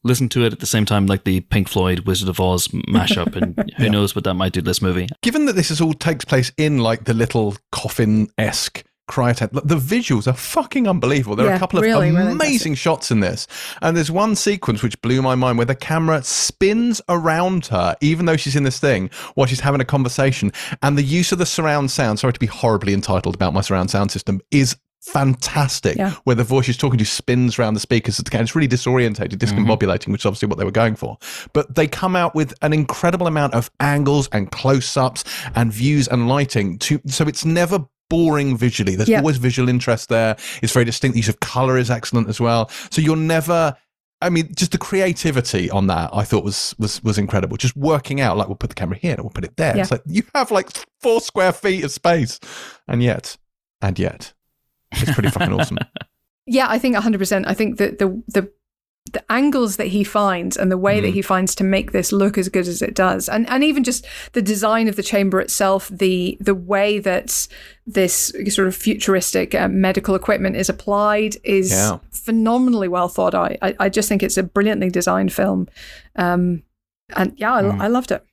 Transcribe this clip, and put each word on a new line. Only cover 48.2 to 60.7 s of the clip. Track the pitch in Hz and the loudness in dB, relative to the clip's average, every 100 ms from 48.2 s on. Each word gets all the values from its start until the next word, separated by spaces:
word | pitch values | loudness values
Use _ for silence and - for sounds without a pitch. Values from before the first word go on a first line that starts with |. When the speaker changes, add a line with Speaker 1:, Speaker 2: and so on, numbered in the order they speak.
| 127 92 | 0 0
Speaker 3:
like, | 101 | -2
we'll | 101 | -4
put | - | -8
the | - | -6
camera | 87 98 | -6 -4
here | 175 | -4
and | 131 | -4
we'll | 110 | -6
put | - 90 | -8 -10
it | - | -2
there. | 160 - | 0 0
Speaker 2:
Yeah. | |
Speaker 3:
It's | 190 | 0
like, | 240 - | -4 -2
you | 185 - 285 | -4 -2 -2
have, | 240 | 0
like, | 202 190 - - _ | 0 -2 -12 -16 _
four | 247 226 | 0 0
square | - - 185 | 0 2 2
feet | - 202 185 | 2 -2 -2
of | 143 | -4
space. | - 170 170 117 - - - - - - | -2 2 2 0 -4 -16 -18 -18 -18 -4
And | 120 | 0
yet, | 123 - - - _ _ _ _ | 2 0 -6 -18 _ _ _ _
and | 98 90 | -4 0
yet, | 92 - - _ _ _ _ _ _ | -4 -4 -18 _ _ _ _ _ _
it's | - 131 | -2 0
pretty | 139 139 | 2 0
fucking | - 175 | 0 0
awesome. | - 151 - | 0 -2 -4
Speaker 2:
<laughs> | - - - _ _ _ - | -8 -12 -18 _ _ _ -2
Yeah, | 254 262 | 0 2
I | 226 | 0
think | 262 226 | 0 0
a | |
hundred | 220 208 | 0 0
percent. | 190 196 - | 0 0 -2
I | |
think | 190 214 - | -2 -2 0
that | 202 - | -2 0
the, | 196 196 - | -2 -2 -2
the, | 202 196 _ _ _ _ _ - | -2 -2 _ _ _ _ _ -12
the | - - | -12 -2
angles | 233 285 277 233 190 | 0 2 2 0 -2
that | 214 | -2
he | 202 | 0
finds | 202 214 202 180 180 - | 0 2 0 0 -4 -2
and | 185 | 0